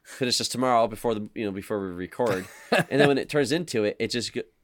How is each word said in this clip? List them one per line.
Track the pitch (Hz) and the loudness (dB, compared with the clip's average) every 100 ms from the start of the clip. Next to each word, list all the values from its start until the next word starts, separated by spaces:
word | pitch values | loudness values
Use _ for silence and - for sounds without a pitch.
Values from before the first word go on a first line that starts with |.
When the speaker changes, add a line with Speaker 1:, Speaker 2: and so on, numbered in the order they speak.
Speaker 1:
finish | - - 123 113 | -14 -4 0 0
this | 113 | -2
tomorrow | 117 127 120 113 | 0 2 4 4
before | 107 123 | 0 -2
the, | 107 104 | -2 -4
you | - | -4
know, | 107 | -4
before | 98 95 107 | -4 -4 -4
we | 95 | -4
record." | 87 90 - 123 95 95 - - | -6 -8 -2 0 0 -4 -12 -2
Speaker 2:
<laughs> | 208 175 | 0 2
Speaker 1:
And | 135 | 4
then | 143 | 4
when | 135 | 4
it | - | 0
turns | 151 131 | 0 2
into | 156 170 113 | 0 -2 0
it, | 104 - | 0 0
it | 113 | -2
just | 120 107 | -2 -4
go-, | - - _ | -6 -10 _